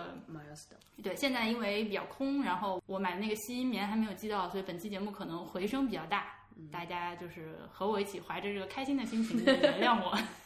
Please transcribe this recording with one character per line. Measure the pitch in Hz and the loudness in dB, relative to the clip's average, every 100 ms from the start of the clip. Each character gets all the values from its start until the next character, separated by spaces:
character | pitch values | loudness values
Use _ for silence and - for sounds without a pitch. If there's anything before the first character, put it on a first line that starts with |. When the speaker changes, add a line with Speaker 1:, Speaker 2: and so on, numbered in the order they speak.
| 170 175 - | -6 -10 -12
Speaker 1:
milestone。 | 156 147 151 - - - - | -12 -12 -16 -16 -20 -20 -8
Speaker 2:
对， | 202 - | -6 0
现 | 277 | 0
在 | 254 220 | 2 2
因 | 240 | 2
为 | 208 202 | 0 0
比 | 220 | 0
较 | 190 - | -2 -4
空， | - 269 277 | -4 0 2
然 | 277 175 | 2 2
后 | 202 185 - | 0 -2 -2
我 | 190 | -2
买 | 190 | 0
的 | 180 | 0
那 | 214 | -2
个 | 214 | -2
吸 | - 247 | -2 -2
音 | 254 | 0
棉 | 202 202 | 0 0
还 | 220 | 2
没 | 220 | 0
有 | |
寄 | 190 214 | -2 -2
到， | 208 180 | -2 -2
所 | 190 | -2
以 | |
本 | 185 175 | -4 -6
期 | 214 | -6
节 | 196 | -4
目 | 208 | -6
可 | 202 | -6
能 | 175 170 - | -6 -6 -6
回 | 180 202 | -4 0
声 | 269 269 | 2 0
比 | |
较 | 185 160 | 0 0
大， | 202 - - - - | -2 -2 -12 -20 -18
Speaker 1:
嗯。 | 156 | -10
Speaker 2:
大 | 175 | -8
家 | 170 175 175 | -4 -4 -4
就 | 175 175 | -6 -10
是 | 165 160 160 - | -10 -12 -12 -12
和 | - 196 | -2 2
我 | 208 | 2
一 | |
起 | 202 - | 0 -4
怀 | 165 165 | -6 -4
着 | 202 | -2
这 | 202 | -2
个 | 190 | -4
开 | - | -4
心 | 269 277 | 0 0
的 | 226 | 2
心 | 226 | 0
情 | 226 240 | 2 4
原 | 247 262 294 196 | 6 8 8 6
谅 | 233 226 | 6 6
我。 | 180 196 - - | 4 0 -2 -6